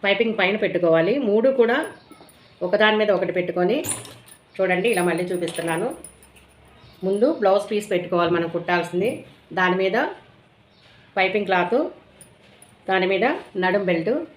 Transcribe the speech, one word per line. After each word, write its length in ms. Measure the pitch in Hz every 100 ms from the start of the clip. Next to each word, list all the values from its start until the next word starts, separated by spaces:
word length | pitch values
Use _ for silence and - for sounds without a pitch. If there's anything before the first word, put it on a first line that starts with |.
| 202
పైపింగ్ 300 | 196 226 208
పైన 160 | 185 208
పెట్టుకోవాలి. 500 | 202 180 175 165 165 269 240
మూడు 220 | 208 247 262
కూడా 180 | 226 254 320 - - - - - - _ 180
ఒకదాని 320 | 202 214 214
మీద 80 | 208 185
ఒకటి 160 | 180 180
పెట్టుకొని, 400 | 175 175 180 254 - - - - - - _ -
చూడండి 320 | 185 180 214
ఇలా 100 | 202 175
మళ్ళీ 160 | 165 180
చూపిస్తున్నాను. 560 | 180 170 170 165 165 226 - - - - - _ _ - - - - 185
ముందు 220 | 202 254 330
బ్లౌజ్ 260 | 202 196 -
పీస్ 180 | 208 208
పెట్టుకోవాలి 380 | 175 175 175 170 170
మనం 120 | 165 170
కుట్టాల్సింది. 540 | 160 175 170 175 202 285 - - _ 175
దాని 180 | 185 180
మీద 160 | 190 214 294 - - - _ _ _ _ _ - _ -
పైపింగ్ 300 | 190 208 190
క్లాత్, 280 | 185 175 240 311 - _ _ - _ - - - _ -
దాని 180 | 190 185
మీద 120 | 190 226 311 - 196
నడుం 200 | 185 196 190
బెల్ట్ 240 | 170 165 285 330